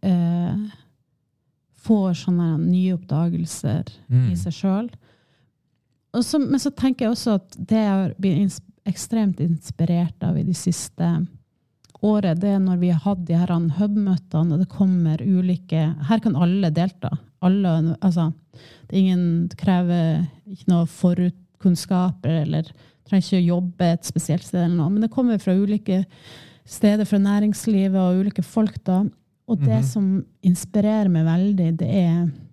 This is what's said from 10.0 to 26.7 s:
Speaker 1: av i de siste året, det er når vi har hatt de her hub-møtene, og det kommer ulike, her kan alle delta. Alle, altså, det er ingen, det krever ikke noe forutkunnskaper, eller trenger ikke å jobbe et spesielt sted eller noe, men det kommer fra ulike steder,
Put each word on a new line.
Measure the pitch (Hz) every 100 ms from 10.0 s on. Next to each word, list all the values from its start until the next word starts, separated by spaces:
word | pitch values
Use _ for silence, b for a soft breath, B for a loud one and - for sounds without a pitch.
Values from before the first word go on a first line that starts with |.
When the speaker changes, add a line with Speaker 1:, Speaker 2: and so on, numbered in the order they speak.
| 170 -
Speaker 1:
av | - 165
i |
de | 160
siste | 170 - 170 - - 170 165 175 - _ _ _ _ _ -
året, | 208 208 196 165
det | 202
er | 196
når | 190 180
vi | 180
har | 170
hatt | 202 196
de | 170
her | 170 175
hub-møtene, | 170 165 147 208 208 202 180 - 160 170
og | 151
det | 185
kommer | - 196 180 165 156
ulike, | 127 185 180 180 - 160 156 151 147
her | 226
kan | 226 143
alle | 175 190 180
delta. | 156 185 - - 151 - _
Alle, | 180 196 190 160 160 -
altså, | 196 170 165 160 _ B B B B
det | 190
er |
ingen, | 190 180 175 165 170
det | -
krever | - 180 175 175 165 156 170 - -
ikke | 190 -
noe | 175 165
forutkunnskaper, | - 180 175 180 - _ _ 196 170 - 185 180 - - 160
eller | 156 151 160 b b b _
trenger | 196
ikke | - 190
å | 175
jobbe | 175 180 - 175
et | 165
spesielt | - - - 165
sted | - 175
eller | 170 170
noe, | 160
men | 202
det | 226
kommer | 233 247 208
fra | - 185
ulike | 202 214 208 185 190 B B B B B
steder, | -